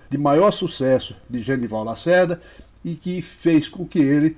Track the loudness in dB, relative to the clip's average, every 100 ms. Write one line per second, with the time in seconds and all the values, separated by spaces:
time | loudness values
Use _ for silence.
0 | -8 -2 2 4 4 2 -6 -2 0 0
1 | 0 -14 -12 -8 -4 -4 -4 -6 -6 -6
2 | 0 2 2 -2 -10 -20 -20 _ -12 -10
3 | -8 -8 -10 -4 2 2 2 -8 -4 0
4 | 2 4 2